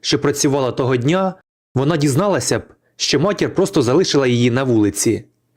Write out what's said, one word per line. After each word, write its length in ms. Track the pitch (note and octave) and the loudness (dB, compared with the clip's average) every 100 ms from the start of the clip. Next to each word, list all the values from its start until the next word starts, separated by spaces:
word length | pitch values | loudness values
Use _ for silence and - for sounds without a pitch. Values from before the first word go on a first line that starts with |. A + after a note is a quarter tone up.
що 180 | - D3 | -4 -2
працювала 520 | D3 C#3+ D3 C#3 B2+ | -2 0 0 0 -2
того 260 | A2+ B2+ C3 | -2 -2 0
дня, 380 | B2 F#3 F#3+ F3+ _ _ _ B2+ | 0 0 -2 -6 _ _ _ -2
вона 220 | C#3 E3+ | 0 0
дізналася 600 | D3 C3 G3+ D#3+ - A#2 | 0 0 0 0 -2 -4
б, 40 | - _ _ - | -6 _ _ -8
що 240 | - C#3+ | -2 0
матір 340 | F#3 G3 D#3 | 0 0 -2
просто 280 | - F#3 E3 | 0 0 0
залишила 460 | A#2 D3 F3+ D3 C3 | 2 2 2 2 2
її 240 | A#2+ B2 | 2 2
на 120 | A#2+ | 0
вулиці. 600 | C3 A2+ G#2 - A#2+ G#2 - _ _ | 0 2 2 0 -2 -2 -6 _ _